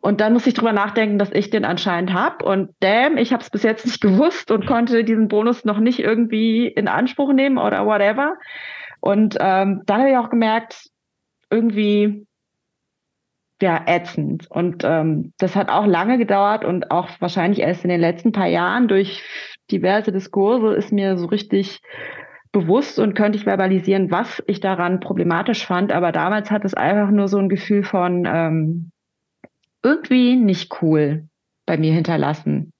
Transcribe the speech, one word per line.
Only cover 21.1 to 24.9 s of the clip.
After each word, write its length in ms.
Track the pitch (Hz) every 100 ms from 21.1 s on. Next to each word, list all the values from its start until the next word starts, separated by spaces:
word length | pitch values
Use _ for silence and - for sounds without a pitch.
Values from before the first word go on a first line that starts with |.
| 185
so 100 | 170
richtig 540 | 208 208 196 190 - - - - - - - _
bewusst 460 | 208 165 214 285 -
und 160 | 220
könnte 240 | 190 208 214
ich 60 |
verbalisieren, 680 | 208 190 190 190 196 196 185
was 320 | 175 233 - -
ich 120 | 202
daran 380 | 196 185 175